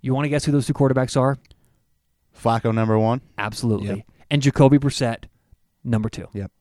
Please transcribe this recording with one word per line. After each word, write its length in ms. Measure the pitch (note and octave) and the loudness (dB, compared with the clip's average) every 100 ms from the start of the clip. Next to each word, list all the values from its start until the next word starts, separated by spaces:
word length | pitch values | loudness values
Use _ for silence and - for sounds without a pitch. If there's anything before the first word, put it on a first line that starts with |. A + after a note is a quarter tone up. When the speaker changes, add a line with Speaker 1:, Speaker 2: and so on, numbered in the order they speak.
Speaker 1:
You 120 | C3 | -2
wanna 160 | C3 D3 | -2 0
guess 160 | D3 D3 | -2 0
who 80 | |
those 140 | C#3+ - | 0 0
two 60 | |
quarterbacks 460 | C#3+ C#3 C3 B2+ C#3 | 2 2 2 0 0
are? 180 | C3 C#3 _ _ _ _ _ _ _ _ _ _ | 0 -2 _ _ _ _ _ _ _ _ _ _
Speaker 2:
Flacco, 320 | A#2 A2+ A2+ | -2 0 0
number 240 | A2+ A2+ A2 | 0 2 2
one. 220 | A2 B2+ - - | 2 -2 -6 -10
Speaker 1:
Absolutely. 500 | G#2 - A#2+ G#2 G2 | -8 -4 -2 -2 -4
Speaker 2:
Yep. 180 | G2+ - _ _ | -8 -10 _ _
Speaker 1:
And 100 | D3 | 0
Jacoby 380 | C#3 - C3+ C#3+ | 0 4 6 6
Brissett, 460 | C#3 - B2 A2+ - _ _ _ _ _ | 2 -2 -4 -4 -12 _ _ _ _ _
number 240 | - A2+ G#2+ | -4 -2 -2
two. 200 | - - | -8 -12
Speaker 2:
Yep. 180 | G2+ G2 _ | -12 -12 _